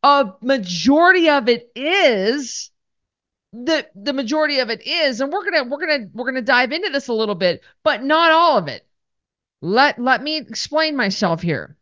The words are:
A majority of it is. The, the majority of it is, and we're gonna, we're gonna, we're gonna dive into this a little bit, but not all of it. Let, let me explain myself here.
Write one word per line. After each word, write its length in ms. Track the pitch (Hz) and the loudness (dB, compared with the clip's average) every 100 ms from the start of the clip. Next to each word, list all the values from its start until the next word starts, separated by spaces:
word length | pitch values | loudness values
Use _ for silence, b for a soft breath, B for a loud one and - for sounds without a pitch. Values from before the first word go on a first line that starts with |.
A 300 | 269 285 226 - | 4 4 2 -4
majority 840 | 247 269 185 175 180 294 349 370 330 | -2 -2 -2 -2 4 6 6 6 4
of 200 | 285 233 | 2 2
it 220 | 233 - 226 | 0 -2 -8
is. 920 | 285 392 320 214 196 285 247 - - _ _ _ _ _ _ _ _ | -2 2 4 4 0 -2 -6 -12 -14 _ _ _ _ _ _ _ _
The, 340 | 226 247 311 - | -8 -2 -2 -2
the 180 | 190 208 | -10 -6
majority 460 | 269 226 302 302 277 | -4 -2 -2 0 0
of 120 | 240 | -2
it 140 | 226 | -6
is, 360 | - 330 294 226 | -6 -2 -2 -2
and 120 | 277 | -4
we're 160 | 370 415 | -4 -2
gonna, 140 | 349 247 | -2 -4
we're 80 | 285 | -6
gonna, 300 | 330 285 196 | -4 -4 -4
we're 120 | 214 | -8
gonna 180 | 247 262 | -6 -6
dive 300 | 226 247 254 | 0 0 2
into 180 | 311 403 | -2 -4
this 160 | 277 - | -4 -4
a 60 | |
little 240 | 220 220 185 | -2 -2 0
bit, 260 | 180 - b b | -2 -2 b b
but 180 | 311 240 | -2 -2
not 300 | 269 311 330 | 0 2 4
all 260 | 320 339 311 | 4 4 2
of 80 | 147 | -2
it. 180 | 110 _ _ _ _ _ _ _ _ | -12 _ _ _ _ _ _ _ _
Let, 380 | 156 214 285 240 | -2 2 2 2
let 200 | 240 254 | 0 0
me 160 | 285 311 | -2 -8
explain 600 | 254 226 - 294 320 285 | -8 -12 -4 -2 -2 0
myself 460 | 202 190 190 165 | -2 -2 -2 -2
here. 340 | 170 131 76 - | -2 -4 -6 -20